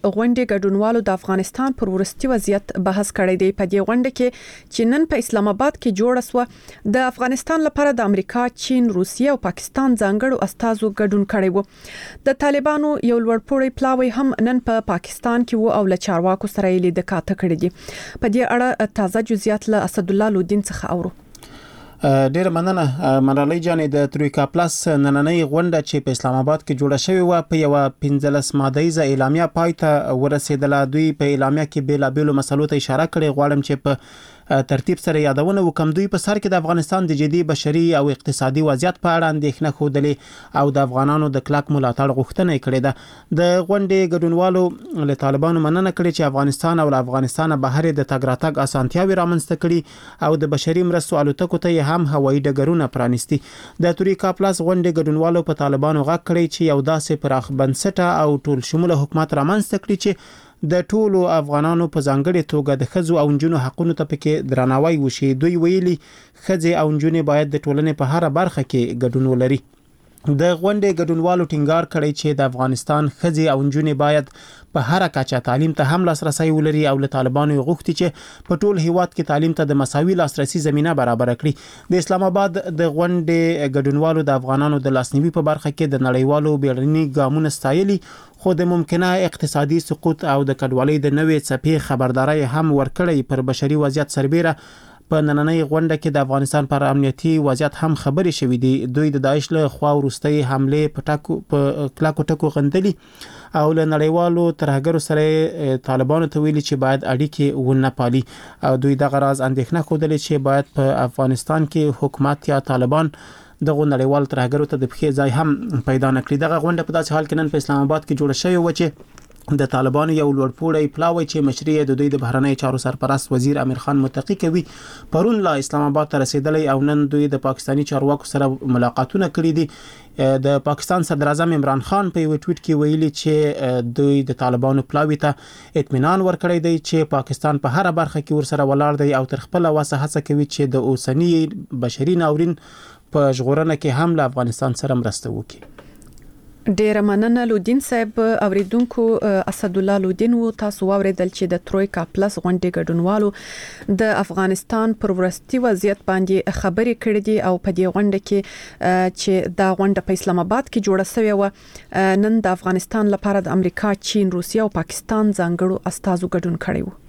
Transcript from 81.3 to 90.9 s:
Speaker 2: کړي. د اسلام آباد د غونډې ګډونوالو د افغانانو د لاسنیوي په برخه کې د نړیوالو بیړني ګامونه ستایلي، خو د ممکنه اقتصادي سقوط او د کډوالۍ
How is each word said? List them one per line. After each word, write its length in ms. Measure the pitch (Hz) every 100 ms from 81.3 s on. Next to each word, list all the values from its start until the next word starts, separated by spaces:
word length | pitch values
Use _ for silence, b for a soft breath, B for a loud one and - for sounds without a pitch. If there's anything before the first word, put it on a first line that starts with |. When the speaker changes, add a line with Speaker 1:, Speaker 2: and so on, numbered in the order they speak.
| 120
Speaker 2:
کړي. 120 | 151 143 B B B
د 100 | 180
اسلام 200 | 165 185 190
آباد 300 | 185 196 180 185 156
د 20 | 165 151
غونډې 760 | 175 180 160 170 165 165 143 139
ګډونوالو 500 | 139 143 160 160 143
د 100 | 135
افغانانو 400 | 127 135 147 143 135
د 100 | 131
لاسنیوي 360 | 127 139 160 165
په 100 | 151
برخه 200 | 151 151
کې 240 | 147 156
د 80 | 135 127
نړیوالو 500 | 127 131 147 151 147
بیړني 400 | 139 127 139 156 151 139
ګامونه 340 | 135 156 156 -
ستایلي، 400 | 135 160 196 190 B B B B
خو 160 | 185 170
د 100 | 175
ممکنه 400 | 175 156 170 180 185 180
اقتصادي 500 | - 147 147 143 165 -
سقوط 400 | 151 170 160 165
او 80 | 139 139
د 80 | 131
کډوالۍ 360 | 131 127 139